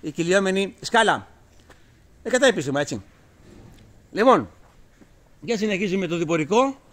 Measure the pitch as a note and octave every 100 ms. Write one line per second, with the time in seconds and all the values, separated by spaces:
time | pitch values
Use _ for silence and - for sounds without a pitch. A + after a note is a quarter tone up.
0 | E3 C#3+ E3+ F#3+ F#3+ F#3+ G3 - - A#3
1 | G#3 C3+ - - - - - - - _
2 | _ - A#3 A#3+ C4+ F3+ C#3 C#3 D3 A#2
3 | - _ _ _ - - - - - -
4 | _ F3+ A#3+ G#3+ G#2+ - - - - _
5 | - - _ - C#3+ A3+ G#3+ F#3+ G3+ F#3+
6 | E3+ E3+ D#3+ E3 D3 G#3+ C4+ C4+ _